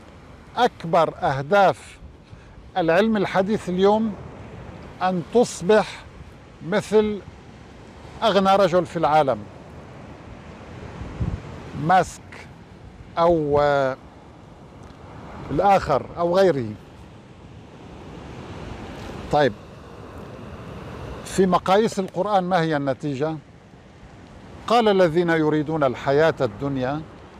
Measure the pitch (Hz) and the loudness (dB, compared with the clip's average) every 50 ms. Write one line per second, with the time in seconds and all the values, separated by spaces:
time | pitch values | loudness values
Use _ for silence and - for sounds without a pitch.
0 | - - - - - - - - - - - 220 247 - - - - 165 175 170 | -20 -20 -20 -20 -20 -20 -20 -20 -20 -8 -2 0 0 0 0 -4 -4 0 2 2
1 | 160 151 - - 180 156 131 135 143 147 202 202 190 170 131 - - - - - | 2 2 0 -2 -2 -2 -2 -2 0 2 4 6 6 6 4 0 -6 -20 -20 -20
2 | - - - - - - - - - - - - - - - 190 170 160 165 185 | -20 -20 -20 -20 -20 -20 -20 -20 -20 -20 -20 -20 -16 -8 -4 0 2 4 4 4
3 | 220 226 220 202 175 - - 185 190 196 220 - - 180 180 180 190 202 208 220 | 4 4 2 0 0 0 0 0 0 0 0 -2 -2 -2 0 2 4 4 4 4
4 | 226 220 185 - - - - - - - - - - - - - - - - - | 0 -2 -4 -8 -12 -16 -16 -18 -18 -18 -16 -16 -16 -16 -16 -16 -18 -16 -6 -4
5 | 180 185 185 175 - - - 233 247 - - - 165 185 214 214 175 - - - | -2 0 0 -2 -2 0 2 2 2 2 -2 -2 2 4 4 4 4 2 -4 -14
6 | - - - - - - - - - - - - 143 160 202 196 - - 196 214 | -16 -18 -18 -20 -20 -20 -20 -20 -20 -20 -20 -14 -6 -4 -2 -2 0 2 2 2
7 | 214 214 208 185 - - - - - - - - - - - - - - - - | 4 2 0 -6 -10 -14 -20 -20 -20 -20 -20 -20 -20 -20 -20 -20 -20 -20 -20 -20
8 | - - - - 226 220 180 196 190 196 196 202 196 165 175 180 165 - - 170 | -20 -18 -6 -2 0 2 4 4 4 6 6 6 4 4 4 2 0 0 -2 0
9 | 160 147 151 156 147 131 117 107 101 - - - - - - - - - - - | 2 4 4 4 4 4 2 -2 -4 -12 -18 -20 -20 -20 -18 -18 -18 -18 -20 -20
10 | - - - - - - - - - - - - - - - - - - - - | -18 -18 -18 -18 -18 -18 -18 -18 -18 -18 -18 -18 -18 -18 -16 -16 -16 -14 -14 -12
11 | - - - - - - - - - - - - - - - 139 147 165 185 185 | -12 -10 -8 -6 -4 -4 -6 -6 -8 -12 -14 -16 -14 -12 -8 -4 2 4 4 4
12 | - - - - - - - - - - - - - - - - - - - - | 4 2 -4 -16 -18 -20 -20 -20 -20 -20 -20 -20 -20 -20 -20 -20 -20 -20 -20 -20
13 | - - - 170 170 175 175 160 151 143 147 147 147 143 143 139 135 131 127 - | -20 -8 -2 2 2 4 4 2 2 2 2 2 4 4 4 2 2 0 -2 -6
14 | - - - - - - - - - - - - - - - - - - - - | -12 -20 -20 -20 -20 -20 -20 -20 -20 -20 -20 -20 -20 -20 -20 -20 -20 -20 -20 -20
15 | - - - - - - - - - - 139 156 185 202 196 175 - 170 143 120 | -20 -20 -18 -18 -18 -16 -16 -14 -8 -4 -2 2 4 4 4 4 4 2 0 0
16 | - - - 165 170 170 175 190 196 180 151 135 117 107 104 - - - - - | -2 -4 -6 -2 0 2 4 4 4 4 4 2 -2 -6 -8 -12 -16 -20 -20 -20
17 | - - - - - - - - - - - - - - - - - - - - | -20 -20 -20 -20 -20 -20 -20 -20 -20 -20 -20 -20 -20 -20 -20 -20 -20 -20 -18 -18
18 | - - - - - - - - - - - - - - - - - - - - | -18 -18 -16 -16 -16 -16 -16 -16 -14 -14 -14 -14 -14 -14 -14 -14 -14 -14 -14 -14
19 | - - - - - - 143 147 147 120 - - - - - - - - - - | -14 -12 -12 -12 -6 0 2 2 2 2 0 -4 -12 -20 -20 -20 -20 -20 -20 -18
20 | - - - - - - - - - - - - - - - - - - - - | -18 -18 -18 -18 -16 -16 -16 -16 -16 -16 -16 -16 -16 -14 -14 -14 -14 -14 -14 -14
21 | - - - - - - - 180 196 185 180 165 - 180 190 208 226 - - 202 | -14 -14 -14 -14 -14 -4 0 2 2 4 2 2 2 2 2 4 2 2 0 -4
22 | 190 165 - 165 190 208 214 190 175 180 185 170 160 160 156 143 143 139 131 - | -6 -4 -4 -4 -2 0 0 0 2 2 2 2 2 2 0 0 0 -2 -4 -4
23 | 151 147 139 123 151 160 160 151 - - - - - - - - - - - - | -4 -6 -4 -2 -4 -4 -4 -6 -12 -16 -20 -20 -20 -20 -20 -20 -20 -20 -20 -20
24 | - - - - - - - - - - - - - - 220 247 220 214 196 190 | -20 -20 -20 -20 -20 -20 -20 -20 -20 -20 -20 -8 -2 2 2 4 4 4 6 6
25 | 185 160 151 180 175 170 165 165 156 151 156 151 147 151 160 160 143 127 113 - | 4 4 4 2 2 2 2 2 2 2 2 0 0 -2 0 0 0 0 0 -2
26 | - 143 139 147 160 170 - - 143 113 101 101 139 139 139 131 127 127 147 160 | -2 2 4 4 4 4 2 2 -2 -4 -4 -4 -6 -4 -4 -4 -4 -4 -4 -6
27 | 156 - - - - - - | -8 -12 -16 -20 -20 -20 -20